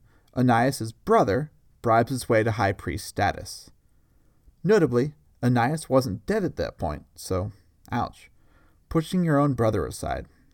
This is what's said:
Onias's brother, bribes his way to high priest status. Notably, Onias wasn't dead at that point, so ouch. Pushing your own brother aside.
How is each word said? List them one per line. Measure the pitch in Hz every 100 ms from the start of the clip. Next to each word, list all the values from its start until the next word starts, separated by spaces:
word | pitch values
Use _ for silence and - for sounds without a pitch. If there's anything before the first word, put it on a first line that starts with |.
| _ _ _
Onias's | - 127 117 127 135 113
brother, | - - 226 180 104 151 _ _ _
bribes | 120 113 117
his | 127 -
way | 113
to | 110
high | 107 98
priest | 95 - 71 -
status. | - 101 - - - - _ _ _ _ _ _ _ _ _
Notably, | 165 214 147 120 147 - _ _
Onias | 123 123 123 156 -
wasn't | 131 117 120 -
dead | 214
at | 170 -
that | 73 -
point, | 85 71 -
so | - - 92 104 - _ _ -
ouch. | 120 92 - - _ _ _ _ _ _
Pushing | 165 160 185
your | 170 143
own | 147
brother | 127 110 107 69
aside. | - - 64 - _ _